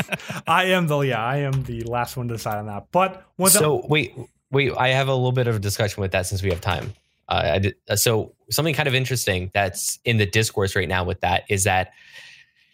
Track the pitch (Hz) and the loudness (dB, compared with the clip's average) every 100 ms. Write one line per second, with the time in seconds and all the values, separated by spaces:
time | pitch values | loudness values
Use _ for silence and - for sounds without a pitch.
0 | - - - 175 - 170 185 185 165 147 | -6 -8 -8 -8 0 2 4 2 2 2
1 | 135 117 117 143 139 135 120 117 117 120 | 0 0 0 -2 0 -2 -4 -6 -4 -2
2 | 120 131 120 113 117 107 107 101 - 175 | -4 -4 -6 -6 -4 -6 -6 -10 -2 0
3 | 185 185 - - 190 - 151 135 - 151 | 0 -2 -14 0 4 6 4 2 2 0
4 | 139 - - _ _ 139 135 123 127 131 | 0 -6 -16 _ _ 0 0 2 2 2
5 | 135 131 127 127 120 110 101 - 104 - | 2 0 2 2 2 0 0 0 -2 -2
6 | 95 95 90 95 98 85 98 82 55 - | -2 0 0 -2 -2 -2 -2 -4 -6 -14
7 | _ _ - 90 85 95 95 - - 101 | _ _ -2 0 2 0 0 -4 -4 0
8 | 123 110 - - - - 160 139 147 127 | 2 0 -2 -12 -6 -2 0 0 0 0
9 | 131 127 - 90 92 101 98 - - - | 0 -2 -2 -2 -2 0 0 -2 -6 -4
10 | 123 113 98 110 110 - 95 101 82 92 | 0 2 2 2 0 0 0 0 0 0
11 | 90 90 90 90 - 101 95 92 90 - | -2 -2 0 0 0 0 2 0 -2 -8
12 | - - - - _ _ _ | -20 -20 -20 -20 _ _ _